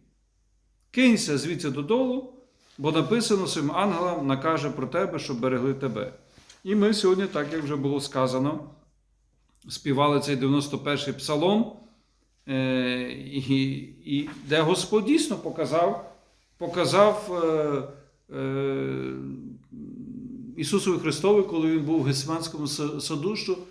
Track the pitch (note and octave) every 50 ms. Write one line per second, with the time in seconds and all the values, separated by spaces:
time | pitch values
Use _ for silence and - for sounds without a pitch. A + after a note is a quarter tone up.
0 | _ _ _ _ _ _ _ _ _ _ _ _ _ _ _ _ _ _ - B3
1 | C4 B3+ A3+ - - E3+ D3 C3+ C#3+ D#3+ F3 C#3 - D3 B2+ C#3+ C#3+ D3 A3 B3+
2 | C4+ B3+ B3 C4+ C4 - - - - _ _ _ _ _ _ - C#3 D3+ D3+ D#3+
3 | D#3 - G#3+ A#3+ A3 - A3 G3 F#3 D3 - E3 C#3+ C#3+ E3 E3+ G3 G#3 F3 E3
4 | F3+ F3+ F3 D#3+ C#3+ C#3 C3+ C3 C3+ D#3+ D#3+ D3+ C#3+ D3 B2 - C3 B2+ - E3+
5 | G3 F#3+ - D3 - - C#3 A#2 A#2+ C3 B2+ B2 A#2+ C#3 C3+ C3+ C#3 C3 A2 G#2
6 | G2+ F2 - - _ _ _ - - - - _ - F#3 G3+ G#3+ G3+ G#3+ A3+ G#3
7 | - F#3 F#3 F#3 G3+ F#3 - D3+ D3 D3 D#3 D#3+ D3+ C#3 D3+ C#3+ C3 C#3 C#3+ C#3+
8 | C#3 - - C3+ C3 B2+ B2+ C3 C3 C#3+ D#3 D3+ - - - - _ _ _ _
9 | _ _ _ _ _ _ _ _ _ _ _ _ - - - - - D3+ C3+ B2+
10 | C#3+ D3 D3 C#3 C#3 C#3 C#3+ B2+ B2+ C3+ C#3 C#3+ C#3 C#3+ - C3+ C3+ D3 C#3+ C3+
11 | - D3 B2 - - - D3+ D3 D#3+ F#3 G#3 A3 A#3 - - - - - _ _
12 | _ _ _ _ _ _ _ _ - - C3+ C3 C3 C3 C3 B2+ B2+ B2 B2+ B2+
13 | B2 B2+ B2+ C3+ C3+ C3+ C#3+ C#3 C3+ B2+ C3+ C3+ C3+ C3+ C3+ C#3 - - - -
14 | - D3+ C#3+ C#3+ D3 - - - - C#3 D3 D#3+ D#3+ D#3 F#3 F3+ - - - G#3+
15 | G3+ G#3+ D4+ D#4+ D#4 - A3+ - - D#3+ C3 - D3+ B2+ C#3+ E3 E3+ F#3+ G#3+ -
16 | - - - - _ _ _ _ _ _ _ - E3+ E3+ E3+ F3 E3+ C3 C#3 F#3
17 | G#3 G#3+ G#3 G#3 - F#3+ F3+ F3 E3 E3 D#3+ D#3 D3+ D3+ C#3+ C3+ B2+ C3 - -
18 | - _ _ _ _ - C#3 C3+ C3+ C3+ C3+ C#3 C#3 C#3 C3+ C3+ C3+ C3+ C3 C3
19 | C3 C3 C3 C3 - - - - - - - - - - - - - - - -
20 | - - - - - - - - - - - E3 D3+ C3+ - G3 - F#3+ F3 -
21 | - D#3 C#3 - - F#3+ G#3 G#3 G3 G3 E3+ E3 D#3 D#3+ D#3+ D#3+ D3 D3 D#3+ D#3+
22 | C3 C3+ C#3 C3+ C3+ D#3 D#3+ E3 D#3 - - D3+ D3+ C3+ - - D3+ D3 D#3 D3
23 | C3+ - D#3 D3 C#3+ F#3+ G#3+ G#3 - - F#3 F3+ - -